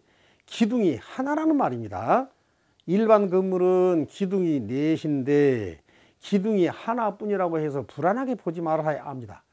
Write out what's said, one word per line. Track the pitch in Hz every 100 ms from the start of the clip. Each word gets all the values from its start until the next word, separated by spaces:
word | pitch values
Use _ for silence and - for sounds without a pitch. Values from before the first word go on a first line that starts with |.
| _ _ _ _ -
기둥이 | - 220 247 190 120
하나라는 | - - 269 302 320 285
말입니다. | 175 123 107 95 117 214 262 _ _ _ _ _ -
일반 | 190 226 214 196
건물은 | 185 190 185 180 185 185 170 147
기둥이 | - 196 196 175 143
넷인데 | 104 131 151 160 156 143 127 147 143 123 95 80 _ _ _ _
기둥이 | - 202 208 208 165
하나뿐이라고 | - - 240 220 196 214 202 180 160
해서 | 151 139 104
불안하게 | - 165 226 262
보지 | 226 - 170
말아야 | 165 156 156 143
합니다. | 143 131 110 104 _